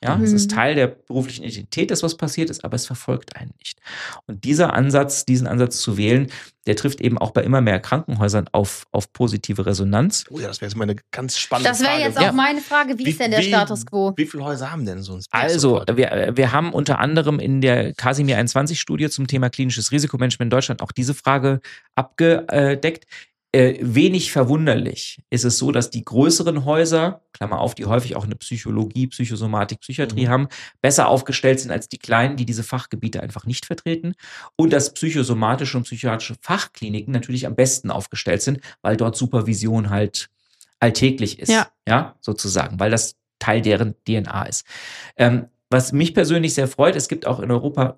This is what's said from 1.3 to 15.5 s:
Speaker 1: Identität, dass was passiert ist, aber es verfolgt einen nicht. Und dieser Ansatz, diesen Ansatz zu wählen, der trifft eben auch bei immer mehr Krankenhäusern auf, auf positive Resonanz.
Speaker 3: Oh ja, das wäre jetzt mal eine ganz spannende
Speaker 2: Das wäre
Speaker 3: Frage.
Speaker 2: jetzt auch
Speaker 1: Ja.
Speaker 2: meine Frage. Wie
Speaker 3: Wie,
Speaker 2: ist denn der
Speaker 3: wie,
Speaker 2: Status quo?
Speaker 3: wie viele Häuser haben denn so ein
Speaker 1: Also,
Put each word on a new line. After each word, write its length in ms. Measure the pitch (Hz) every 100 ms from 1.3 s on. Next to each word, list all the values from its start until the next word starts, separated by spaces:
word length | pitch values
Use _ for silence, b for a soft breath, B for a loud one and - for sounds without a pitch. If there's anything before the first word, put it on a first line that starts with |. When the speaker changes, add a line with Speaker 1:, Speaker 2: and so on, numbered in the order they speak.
| -
Speaker 1:
Identität, 460 | 113 104 101 - 190
dass 140 | 175
was 120 | 165 165
passiert 360 | 151 - 160
ist, 120 | -
aber 120 | - 123
es 100 | -
verfolgt 500 | 123 - 127 - -
einen 160 | - -
nicht. 220 | - - B B B B -
Und 160 | 101
dieser 300 | 127 151 170
Ansatz, 520 | - 139 139 143 - -
diesen 220 | 127 127
Ansatz 300 | 120 123 -
zu 180 | - 101
wählen, 300 | 104 127 139 B B _ -
der 80 | 107
trifft 260 | 143 -
eben 160 | - 113
auch 140 | -
bei 100 | 110
immer 180 | 113 131
mehr 180 | 113 95
Krankenhäusern 680 | - 139 160 113 101 104 80
auf, 340 | - 101 - -
auf 200 | 104 -
positive 520 | - 123 104 - 98 95
Resonanz. 600 | 95 98 104 175 - -
Speaker 3:
Oh 100 | 151
ja, 80 | -
das 140 | -
wäre 80 | 101
jetzt 60 | 110
mal 60 |
eine 140 | 107 104 -
ganz 280 | - 127 -
spannende 300 | - 240 247
Speaker 2:
Das 100 | 233
wäre 120 | 269
Speaker 3:
Frage. 120 | 302
Speaker 2:
jetzt 140 | 277 269
auch 20 |
Speaker 1:
Ja. 80 | 233
Speaker 2:
meine 280 | 262 277 294
Frage. 380 | - 294 277 247
Wie 60 | 262
Speaker 3:
Wie, 40 |
Speaker 2:
ist 80 | 156
denn 120 | 233
der 80 | 214
Speaker 3:
wie, 80 | 196
Speaker 2:
Status 360 | 214 208 - 117
quo? 280 | 202 196 190
Speaker 3:
wie 100 | 151
viele 160 | 147
Häuser 280 | 143 139 135
haben 140 | 165 110
denn 160 | 92
so 140 | 98 92
ein 80 | -
Speaker 1:
Also, 480 | 113 143